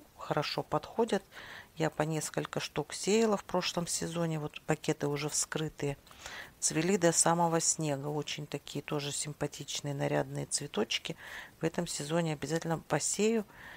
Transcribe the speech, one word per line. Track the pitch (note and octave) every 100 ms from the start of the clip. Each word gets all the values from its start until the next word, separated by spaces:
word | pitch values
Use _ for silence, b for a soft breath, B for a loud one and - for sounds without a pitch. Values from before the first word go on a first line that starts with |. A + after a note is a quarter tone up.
| - -
хорошо | - D3+ C#3+ -
подходят. | - D3+ - - A#3 G3 - B B B B -
Я | D#3
по | -
несколько | D#3 D#3 - - D3+ -
штук | - D3+ D3
сеяла | - - G#3+ A3+ G3
в |
прошлом | - F3+ - - E3+
сезоне. | - E3+ E3 E3 D#3+
Вот | D3+ -
пакеты | - D#3 - D3+ C#3+
уже | C#3+ D3
вскрытые. | - - D#3 D#3 - C#3+ C#3 - B B B B -
Цвели | - D#3 E3+ G3
до | E3+
самого | D#3+ E3 E3+ E3+ E3
снега. | - - D3+ C3+ D3
Очень | D3+ C#3+ - D3
такие | C#3 - C#3+
тоже | - D3+ C#3+
симпатичные, | - D3+ C#3+ D3 - D3 - C#3+
нарядные | C#3 C#3+ D3 C#3 C#3+ C#3
цветочки. | - D3 - - - - - B B B -
В | D#3+
этом | - F3
сезоне | - D3 E3 E3
обязательно | D3 C#3 D#3+ E3 D#3+
посею. | - D3+ - - G#3+ A3+ G3+ B B